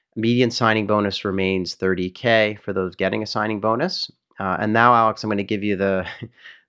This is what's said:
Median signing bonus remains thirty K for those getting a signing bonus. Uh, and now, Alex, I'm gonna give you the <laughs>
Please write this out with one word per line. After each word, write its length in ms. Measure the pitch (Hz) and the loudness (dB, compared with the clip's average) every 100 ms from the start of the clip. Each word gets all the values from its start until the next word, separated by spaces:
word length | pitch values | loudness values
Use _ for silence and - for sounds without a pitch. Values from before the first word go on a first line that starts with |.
| _ 113 | _ -4
Median 340 | 113 123 120 | 0 2 2
signing 380 | - 113 110 101 | 2 2 2 2
bonus 360 | 104 101 - | 0 0 -4
remains 500 | 104 95 95 95 87 | -4 -2 0 -2 -4
thirty 360 | - 95 92 92 | -4 -2 -2 -4
K 480 | - 123 113 107 104 | -4 2 2 2 -2
for 120 | - | -8
those 240 | 95 92 - | -4 -4 -2
getting 260 | 95 107 | -2 -2
a 40 | 107 | -4
signing 340 | 113 107 107 | -2 -2 0
bonus. 500 | 110 117 180 - - _ _ - | -2 0 -2 -6 -10 _ _ -8
Uh, 180 | 95 92 | -4 -2
and 140 | 107 | 2
now, 200 | 113 120 | 4 6
Alex, 280 | 120 113 107 | 6 4 0
I'm 80 | 107 | -4
gonna 140 | 101 | -4
give 200 | 98 104 | -2 -4
you 120 | 104 95 | -2 0
the 300 | 98 95 92 - 110 | 0 0 -4 -12 -16
<laughs> 200 | _ - - | _ -20 -20